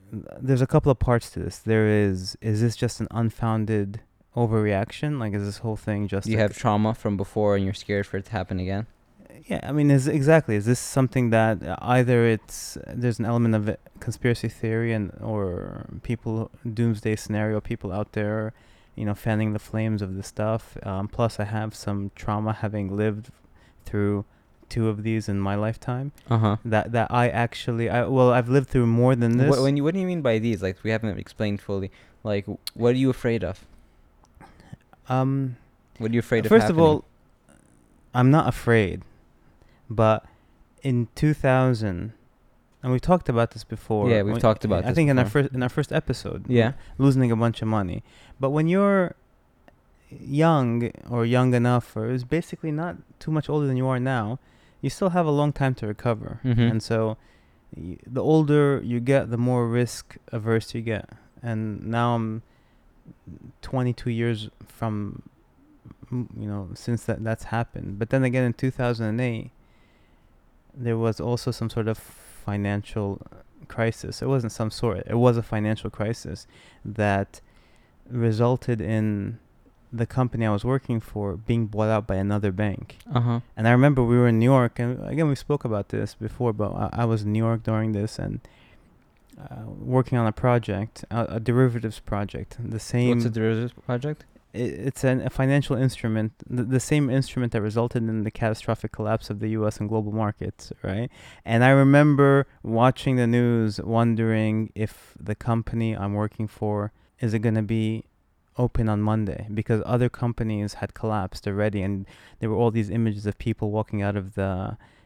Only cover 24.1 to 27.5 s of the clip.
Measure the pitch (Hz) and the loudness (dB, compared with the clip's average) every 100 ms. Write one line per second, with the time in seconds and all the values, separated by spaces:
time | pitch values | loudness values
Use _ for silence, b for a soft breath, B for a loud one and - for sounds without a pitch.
24.1 | 101 - b b b - 117 110 107 110 | -2 -6 b b b -8 -2 0 0 -2
25.1 | 110 104 98 98 101 107 113 - 123 143 | -2 -2 -2 -2 -2 -4 -4 -6 -6 -8
26.1 | - - 113 110 104 117 107 104 117 110 | -10 0 2 4 0 0 0 2 -2 0
27.1 | 123 120 95 120 | 2 2 0 -2